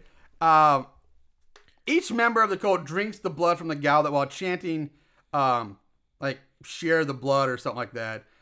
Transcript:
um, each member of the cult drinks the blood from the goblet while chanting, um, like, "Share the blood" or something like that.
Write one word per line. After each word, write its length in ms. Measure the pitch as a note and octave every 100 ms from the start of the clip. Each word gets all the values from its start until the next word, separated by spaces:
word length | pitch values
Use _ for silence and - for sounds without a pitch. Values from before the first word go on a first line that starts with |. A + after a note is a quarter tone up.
| - _ - -
um, 460 | E3 D#3 D3+ C#3 B2 _ _ _ _ _ _ - _ _ -
each 260 | D#4+ -
member 300 | A#3 A#3 A3+
of 80 | G#3+
the 60 | F#3+
cult 280 | G#3 F3+
drinks 340 | C#3 E3+ G#3+ G3+
the 120 | F#3
blood 280 | D3+ E3+ E3+
from 100 | E3
the 60 | D3
goblet 360 | C#3+ D3 D3
while 140 | C#3+ C#3
chanting, 640 | - F#3 F3+ F3+ D#3+ D3 _ _ _ _
um, 460 | D3 C3+ A#2+ G#2+ G2 _ _ _ -
like, 180 | C#3 C3 _ _
"Share 420 | - - E3 D#3+
the 100 | D3
blood" 340 | C3 C3 C#3 C3+
or 80 | B2
something 180 | C3+ A#2
like 140 | A#2+
that. 300 | A#2+ A2+ A2 - _